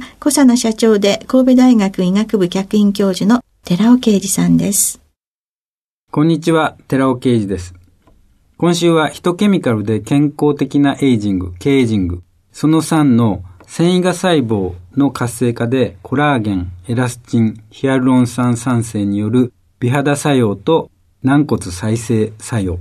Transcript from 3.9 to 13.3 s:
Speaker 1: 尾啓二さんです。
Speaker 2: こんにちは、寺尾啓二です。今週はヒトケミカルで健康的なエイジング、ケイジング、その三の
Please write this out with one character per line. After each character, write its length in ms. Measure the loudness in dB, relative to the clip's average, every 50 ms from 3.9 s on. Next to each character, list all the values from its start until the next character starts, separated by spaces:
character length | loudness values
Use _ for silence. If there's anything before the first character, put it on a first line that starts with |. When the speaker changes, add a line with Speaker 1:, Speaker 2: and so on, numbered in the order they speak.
| 4
Speaker 1:
尾 40 | 4
啓 200 | 4 2 0 0
二 80 | 0 -2
さ 200 | -2 0 2 2
ん 100 | 2 2
で 160 | 2 0 -2
す。 260 | -2 -2 -4 -4 -10 _ _ _ _ _ _ _ _ _ _ _ _ _ _ _ _ _ _ _ _ _ _
Speaker 2:
こ 120 | -2 0 0
ん 40 | 2
に 120 | 0 0
ち 120 | 0 0
は、 240 | 0 0 0 -2 -4 -10 -8 _
寺 220 | -2 0 0 0
尾 60 | -2 -2
啓 220 | -2 0 0 0
二 80 | 0 -2
で 120 | -6 -8
す。 140 | -8 -12 -18 -20 -20 _ _ _ _ _ _ _ _ _ _ _ _ _ _ _
今 180 | 0 0 0
週 160 | 2 2 2
は 180 | 2 2 0 -2
ヒ 120 | -4 -4 -4
ト 120 | -4 -2
ケ 120 | 0 0 2
ミ 140 | 2 0
カ 100 | 0 0
ル 120 | -2 -2 -2
で 160 | -2 -4 -4
健 260 | -2 0 0 2 2
康 300 | 0 0 0 0 0 0
的 240 | 0 -2 -2 0 0
な 180 | 2 2 0 0
エ 140 | 0 2 2
イ 60 | 2
ジ 120 | 0 -2
ン 80 | -2 -2
グ、 140 | -4 -6 -10 -6
ケ 220 | -2 0 2 2
イ 60 | 2 2
ジ 100 | 0 -2
ン 100 | -2 -2
グ、 140 | -4 -8 -12 _ _ _ _ _
そ 160 | _ -4 0 0
の 160 | 0 0 0
三 340 | 0 0 2 2 4 4 4
の 260 | 2 2